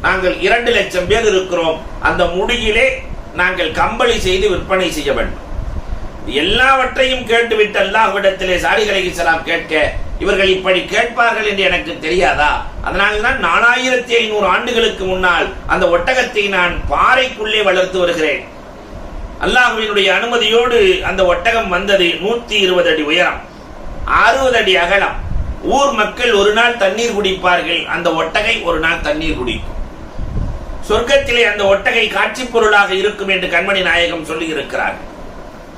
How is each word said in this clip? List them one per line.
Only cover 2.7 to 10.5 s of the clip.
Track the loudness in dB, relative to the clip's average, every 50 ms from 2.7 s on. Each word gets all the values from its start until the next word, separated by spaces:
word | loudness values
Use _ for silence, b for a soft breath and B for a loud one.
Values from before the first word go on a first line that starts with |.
| 2 2 2 2 0 -2 -8 -10 -10 -12 -12 -8 -2
நாங்கள் | 0 0 0 0 0 -2 -2
கம்பளி | -2 -2 -2 -2 0 0 0 2 2 0
செய்து | 0 0 0 2 2 0
விற்பனை | 0 0 -2 -2 0 0 0 -2
செய்ய | -2 -4 -2 -2 -2
வேண்டும்." | -2 -2 -4 -6 -8 -10 -10 -8 -8 -6 -6 -6 -8 -6 -6 -6 -8 -8 -10 -10 -10 -8
எல்லாவற்றையும் | -4 -2 -2 0 0 2 2 4 4 4 4 2 0 0 0 0 2 0 -2 -2
கேட்டுவிட்டு | 0 2 2 2 2 2 2 2 2 2 0
அல்லாஹ்விடத்திலே | 0 0 2 2 2 2 2 2 2 2 0 0 -2 -2 -2
சாலிஹ் | 0 0 0 0 2 2 0
அலைஹிஸ்ஸலாம் | 0 0 -2 -2 -2 -2 0 0 0 0 0
கேட்க, | -2 -4 -4 -2 -2 0 0 0 0 -2 -2 -4 -4 -6 -4
"இவர்கள் | -2 0 0 2 2
இப்படி | 2